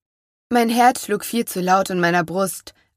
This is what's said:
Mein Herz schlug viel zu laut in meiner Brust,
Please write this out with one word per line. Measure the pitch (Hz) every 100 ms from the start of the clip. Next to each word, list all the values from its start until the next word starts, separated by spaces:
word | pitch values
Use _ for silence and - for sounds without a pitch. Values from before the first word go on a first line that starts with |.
| _ _ _ _ -
Mein | 240 226
Herz | 233 240 254 -
schlug | 208 -
viel | 233
zu | 226 185
laut | 180 190 190
in | 185
meiner | 175 175
Brust, | 170 185 190 - - - _